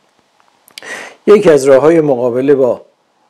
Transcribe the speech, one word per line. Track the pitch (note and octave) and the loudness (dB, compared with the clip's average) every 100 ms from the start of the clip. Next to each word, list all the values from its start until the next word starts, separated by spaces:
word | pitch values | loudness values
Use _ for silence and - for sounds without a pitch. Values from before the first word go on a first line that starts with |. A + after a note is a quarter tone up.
| _ _ _ _ _ _ _ - - - - - - | _ _ _ _ _ _ _ -20 -20 -20 -20 -6 2
یکی | G#3 E3 | 2 2
از | D3 C3+ | 0 2
راه‌های | C3 D3+ E3 | 2 2 0
مقابله | D3+ B2 B2 B2 C#3 C3+ | 0 -2 -4 -4 -2 0
با | B2 G2 _ _ _ _ | -2 -4 _ _ _ _